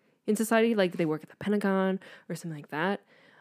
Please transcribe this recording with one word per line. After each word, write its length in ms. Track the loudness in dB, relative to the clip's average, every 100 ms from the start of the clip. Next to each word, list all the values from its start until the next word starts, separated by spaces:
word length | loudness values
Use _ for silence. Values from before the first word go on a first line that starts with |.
| _ _ -2
in 100 | -2
society, 380 | 2 4 4 4
like, 220 | 2 2
they 80 | -2
work 160 | -2
at 60 | -6
the 60 | -10
Pentagon 640 | -2 0 2 2 2 -2 -6 -18 -10
or 60 | -8
something 220 | -8 -10
like 120 | -8
that. 320 | -2 -2 -2 _ _ _ -20